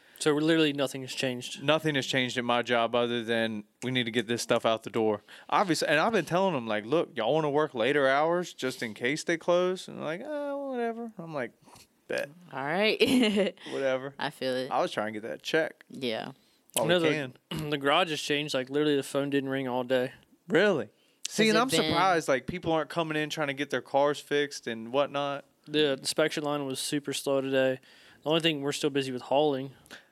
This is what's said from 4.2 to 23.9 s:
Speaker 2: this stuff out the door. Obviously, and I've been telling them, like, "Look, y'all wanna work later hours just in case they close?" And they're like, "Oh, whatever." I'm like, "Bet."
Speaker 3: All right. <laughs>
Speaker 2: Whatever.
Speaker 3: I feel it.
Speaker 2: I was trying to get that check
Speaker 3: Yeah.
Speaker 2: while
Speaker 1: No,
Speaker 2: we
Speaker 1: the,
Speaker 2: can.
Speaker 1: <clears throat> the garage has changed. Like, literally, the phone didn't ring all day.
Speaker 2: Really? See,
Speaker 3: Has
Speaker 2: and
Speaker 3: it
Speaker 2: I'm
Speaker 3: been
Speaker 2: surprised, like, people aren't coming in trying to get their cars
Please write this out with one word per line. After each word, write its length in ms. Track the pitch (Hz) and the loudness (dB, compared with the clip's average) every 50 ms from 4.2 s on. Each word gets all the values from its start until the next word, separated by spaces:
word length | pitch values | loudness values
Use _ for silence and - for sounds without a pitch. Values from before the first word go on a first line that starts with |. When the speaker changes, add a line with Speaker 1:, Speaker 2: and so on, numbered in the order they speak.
| 110 | -2
Speaker 2:
this 140 | 107 120 117 | 0 -2 -4
stuff 240 | - - 127 113 - | 0 0 0 2 2
out 180 | 117 113 110 - | 2 0 0 -2
the 60 | - | -4
door. 320 | 101 120 110 110 104 104 - - - - - - | -2 0 0 2 0 -2 -6 -12 -20 -20 -6 -2
Obviously, 380 | - 156 208 185 156 - - - | 0 2 2 2 2 0 2 2
and 120 | 156 151 | 2 2
I've 120 | 170 220 226 | 4 2 2
been 120 | 202 156 | 0 0
telling 300 | - 156 180 196 190 170 | 0 0 2 2 2 0
them, 120 | 131 117 | -2 -2
like, 200 | 113 107 107 104 | -2 -2 -4 -2
"Look, 240 | 113 139 170 175 - - | 0 0 0 0 0 -2
y'all 200 | 123 107 117 143 | -2 0 2 2
wanna 160 | 160 156 147 | 2 2 2
work 240 | 139 151 156 143 - | 2 2 0 0 0
later 340 | 120 110 131 139 147 139 135 | 0 2 2 4 4 4 4
hours 460 | 135 143 156 165 170 180 175 170 - | 4 4 2 2 0 0 -2 -4 -6
just 280 | - - 127 127 - 127 | -6 -6 -4 -4 -4 -8
in 120 | 117 104 | -8 -6
case 280 | - 120 123 147 156 - | -4 -2 -2 -2 -2 -2
they 140 | - 170 | -2 -4
close?" 500 | 160 - - 175 180 180 180 185 185 - | -2 0 2 2 2 2 0 -2 -4 -8
And 120 | - - 120 | -12 -12 -8
they're 60 | 135 | -6
like, 160 | 147 160 185 247 | -6 -6 -8 -8
"Oh, 460 | 302 302 285 285 285 277 277 277 269 | -8 -8 -6 -6 -6 -6 -8 -8 -8
whatever." 420 | 262 240 233 233 226 226 233 226 214 - | -6 -6 -6 -6 -6 -8 -10 -12 -12 -14
I'm 160 | 170 165 160 | -12 -8 -6
like, 160 | 143 123 113 - _ _ - - - - _ _ _ _ - | -6 -6 -6 -8 _ _ -20 -20 -20 -20 _ _ _ _ -6
"Bet." 220 | 120 127 - 143 147 - - - | -4 -4 -4 -6 -10 -16 -20 -12
Speaker 3:
All 140 | - 131 135 | -10 -6 -4
right. 880 | 143 160 185 208 214 180 - 208 202 254 254 247 214 196 208 190 - - - - | -2 0 2 2 2 4 4 4 4 4 4 4 4 4 2 0 0 -2 -6 -10
<laughs> 80 | 151 | -8
Speaker 2:
Whatever. 440 | 135 135 139 131 131 127 131 139 139 - | -6 -2 0 0 0 0 -2 -8 -8 -6
Speaker 3:
I 120 | - 143 | -6 -6
feel 240 | 151 - 131 131 127 | -6 -4 -4 -4 -2
it. 160 | 127 131 135 | -2 -4 -2
Speaker 2:
I 100 | 107 131 | -2 -2
was 120 | 175 - - | -2 -2 -2
trying 200 | - 104 107 110 | -4 -4 -4 -4
to 80 | 107 | -8
get 80 | 104 117 | -8 -8
that 140 | - - - | -10 -8 -6
check 420 | - - 156 156 - - - - - | -2 0 0 0 0 -4 -12 -20 -18
Speaker 3:
Yeah. 400 | - 147 139 120 110 110 - - 139 - _ _ _ _ _ _ - | -10 -6 -4 -4 -4 -4 -6 -8 -12 -16 _ _ _ _ _ _ -2
Speaker 2:
while 140 | 127 - | 0 2
Speaker 1:
No, 140 | - 175 180 | 2 2 2
Speaker 2:
we 80 | 165 156 | 2 2
Speaker 1:
the, 220 | 147 156 139 123 123 - _ _ | 0 0 -4 -6 -10 -16 _ _
Speaker 2:
can. 200 | - 156 156 147 | -8 -6 -4 -4
Speaker 1:
<clears throat> 0 | |
the 60 | 151 | -4
garage 320 | 147 135 139 147 170 185 170 | -2 0 2 2 4 2 2
has 100 | 151 143 | -2 -4
changed. 340 | - - 147 143 151 147 - | -4 -2 -2 -2 -2 -2 -4
Like, 160 | 131 131 131 | -4 -4 -2
literally, 260 | 139 147 151 151 147 | 0 0 2 4 2
the 60 | 139 135 | 2 0
phone 260 | - - 139 139 143 | 0 -2 -2 -2 0
didn't 220 | 139 143 131 135 | 0 0 0 0
ring 180 | 135 135 135 127 | -2 -4 -2 -2
all 160 | 123 127 123 | -2 -2 0
day. 280 | 123 131 127 123 131 - - - _ _ _ _ - | 0 0 0 0 -2 -4 -10 -20 _ _ _ _ 0
Speaker 2:
Really? 400 | - 160 208 208 190 143 101 - - _ _ _ _ _ - - | 2 4 4 4 4 2 -2 -6 -10 _ _ _ _ _ -12 -4
See, 160 | - - 214 220 | 0 2 4 4
Speaker 3:
Has 20 | |
Speaker 2:
and 80 | 214 220 | 6 4
Speaker 3:
it 20 | 247 | 4
Speaker 2:
I'm 60 | 262 | 4
Speaker 3:
been 220 | 165 160 151 156 | 2 2 2 2
Speaker 2:
surprised, 380 | 156 165 180 190 180 165 147 - | 2 4 4 4 4 2 2 2
like, 180 | 139 127 123 | 0 0 0
people 240 | - 175 180 - 170 160 | -4 -8 -4 0 0 2
aren't 160 | 160 151 143 | 2 0 0
coming 260 | - 170 165 156 151 151 | -2 -2 -2 0 -2 -2
in 80 | 151 151 | -2 -2
trying 180 | 147 160 151 139 | -4 -4 -4 -4
to 60 | 139 | -2
get 140 | 135 147 143 | -4 -4 -4
their 100 | - 127 117 | -4 -4 -4
cars 380 | - | 0